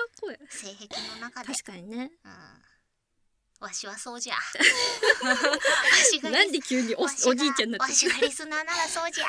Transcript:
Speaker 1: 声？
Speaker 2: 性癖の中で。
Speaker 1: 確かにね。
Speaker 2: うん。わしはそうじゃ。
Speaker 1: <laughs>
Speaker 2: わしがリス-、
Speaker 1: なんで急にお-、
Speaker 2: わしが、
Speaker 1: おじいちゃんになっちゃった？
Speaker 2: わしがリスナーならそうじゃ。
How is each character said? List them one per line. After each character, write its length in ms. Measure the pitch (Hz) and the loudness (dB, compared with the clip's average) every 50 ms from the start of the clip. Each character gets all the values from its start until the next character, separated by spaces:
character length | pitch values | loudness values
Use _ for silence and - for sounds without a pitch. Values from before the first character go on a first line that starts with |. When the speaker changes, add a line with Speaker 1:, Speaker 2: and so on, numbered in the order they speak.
| 480 466 _ - | -4 -6 _ -12
Speaker 1:
声？ 200 | - 392 240 - 294 - | -12 -12 -12 -14 -16 -14
Speaker 2:
性 240 | - - 220 196 202 | -14 -12 -12 -12 -14
癖 140 | - 220 208 - - - - - | -16 -16 -14 -12 -12 -12 -12 -12
の 20 | - | -12
中 220 | 233 240 - 254 | -14 -12 -12 -12
で。 100 | 240 - | -10 -8
Speaker 1:
確 120 | 277 - - | -8 -8 -8
か 120 | - 196 | -10 -14
に 100 | 180 175 | -14 -14
ね。 240 | 208 226 240 254 294 339 _ _ | -10 -8 -8 -8 -10 -12 _ _
Speaker 2:
う 40 | 196 | -20
ん。 40 | 185 185 - - - - _ _ _ _ _ _ _ _ _ _ _ _ _ _ _ _ _ _ _ _ | -20 -20 -20 -20 -20 -20 _ _ _ _ _ _ _ _ _ _ _ _ _ _ _ _ _ _ _ _
わ 120 | - 196 | -12 -10
し 140 | - - - | -10 -10 -10
は 100 | 202 208 220 | -10 -12 -12
そ 160 | - 254 240 | -12 -12 -10
う 60 | 240 | -10
じ 120 | 240 247 | -6 -4
ゃ。 20 | - | -4
Speaker 1:
<laughs> 840 | 233 - - - - - - - 494 494 - - - - 415 - - | -4 -4 -6 0 4 4 4 4 4 0 -2 -2 2 4 4 4 4
Speaker 2:
わ 140 | 247 254 254 - 302 285 294 - - 554 622 - - - - 587 571 508 | 2 0 2 2 2 0 0 2 2 2 2 4 6 6 6 8 8 6
し 80 | 381 285 | 4 4
が 120 | 285 320 | 0 0
リ 40 | 240 | 2
ス-、 40 | 320 | 2
Speaker 1:
な 40 | 415 | 4
ん 60 | 392 | 2
で 100 | 285 302 | 2 -2
急 200 | - - 262 254 | -2 0 0 0
に 160 | 247 220 226 | 0 0 0
お-、 60 | - | 0
Speaker 2:
わ 80 | 370 302 | -2 -2
し 120 | - - - | -2 2 2
が、 60 | 254 | 2
Speaker 1:
お 40 | 262 | 4
じ 120 | 247 302 | 4 2
い 80 | 294 - | 2 2
ち 80 | - | 0
ゃ 40 | - | 0
ん 60 | 226 | -2
に 60 | 233 196 | -2 -2
な 60 | 262 | -2
っ 40 | 262 | 2
ち 180 | 285 - - | 2 2 2
ゃ 20 | 349 | 2
っ 20 | |
た？ 60 | 311 | 2
Speaker 2:
わ 20 | 262 | 2
し 20 | |
が 40 | - | 0
リ 60 | 285 | 0
ス 140 | - - 311 | 0 -4 -6
ナ 100 | 311 311 | -4 -4
ー 80 | 311 311 | -4 -4
な 120 | 330 349 | -2 -2
ら 120 | 349 330 311 | -2 -2 -2
そ 180 | - 339 330 | -2 -2 -4
う 40 | 339 | -4
じ 100 | 330 320 | -4 -4
ゃ。 40 | 302 | -4